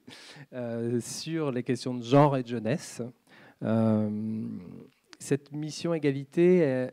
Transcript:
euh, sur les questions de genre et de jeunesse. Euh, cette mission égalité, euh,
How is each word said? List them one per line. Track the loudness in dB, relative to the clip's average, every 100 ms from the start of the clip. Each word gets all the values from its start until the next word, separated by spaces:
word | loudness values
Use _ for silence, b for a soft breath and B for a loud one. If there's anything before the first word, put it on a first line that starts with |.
| -20 B B B -14
euh, | -10 -6 -4 -2 -2
sur | -2 -8 -6 -2 -2
les | -2
questions | -2 -2 -2
de | -6
genre | 4 6 6 4
et |
de | -2
jeunesse. | -4 -2 -2 -4 -10 -12 -14 _ b b _
Euh, | 0 2 4 2 0 -4 -6 -6 -8 -10 -14 -18 -20 _ _ -18
cette | -4 -4 -4
mission | -8 -8 -6 -4
égalité, | 0 0 -2 -2 4 6 6
euh, | 4 2 -2